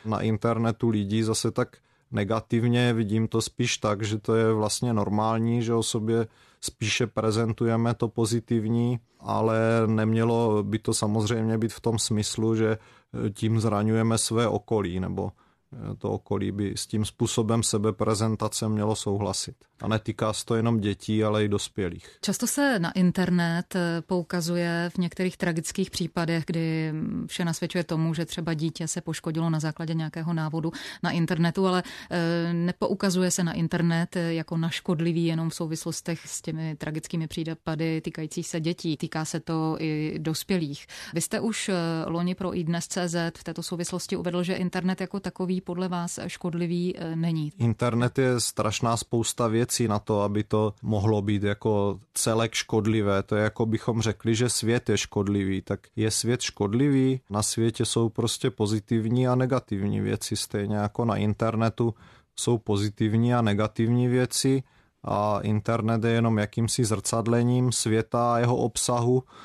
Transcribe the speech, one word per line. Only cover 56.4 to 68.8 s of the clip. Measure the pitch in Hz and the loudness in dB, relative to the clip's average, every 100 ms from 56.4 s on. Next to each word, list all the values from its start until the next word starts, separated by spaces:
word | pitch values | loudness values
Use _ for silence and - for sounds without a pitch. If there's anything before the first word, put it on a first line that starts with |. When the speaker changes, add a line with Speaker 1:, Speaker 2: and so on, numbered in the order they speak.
Speaker 1:
škodlivý? | - - 101 117 143 135 131 131 - | -2 -2 0 2 4 4 4 0 -2
Na | 101 | -2
světě | 107 - 113 - | 0 2 0 0
jsou | 117 120 113 | 0 2 0
prostě | - 113 - 131 | 0 -2 0 -2
pozitivní | - 104 110 - 113 110 123 127 | 0 0 0 0 0 2 2 4
a | |
negativní | 127 131 131 - 101 101 104 | 2 2 0 -2 -2 -2 0
věci, | 101 104 - 107 | 0 -2 -2 -6
stejně | - 107 101 107 | -4 -4 -2 -2
jako | 104 - | -2 0
na | 117 101 | 0 2
internetu | 104 101 113 110 113 - 117 - - - _ - | 0 0 0 2 0 0 -2 -2 -12 -20 _ -4
jsou | - 117 | 0 0
pozitivní | - 101 104 - 110 110 120 | 2 0 0 0 2 4 4
a | 123 | 4
negativní | 110 101 107 - 113 123 123 | 2 2 0 0 2 2 2
věci | 127 123 - 135 135 - _ _ _ | 2 0 0 2 2 -2 _ _ _
a | - 104 104 101 | -4 0 0 0
internet | 104 107 110 113 110 113 | 0 0 2 0 2 2
je | 117 | 2
jenom | 117 117 110 | 2 4 2
jakýmsi | 104 - 113 - | 0 0 0 2
zrcadlením | 110 104 - 117 107 120 120 123 123 | 0 0 0 0 2 2 4 4 2
světa | - 113 110 110 120 120 | 0 2 2 2 0 2
a | 117 | 2
jeho | 120 123 | 2 2
obsahu | 120 - | 0 0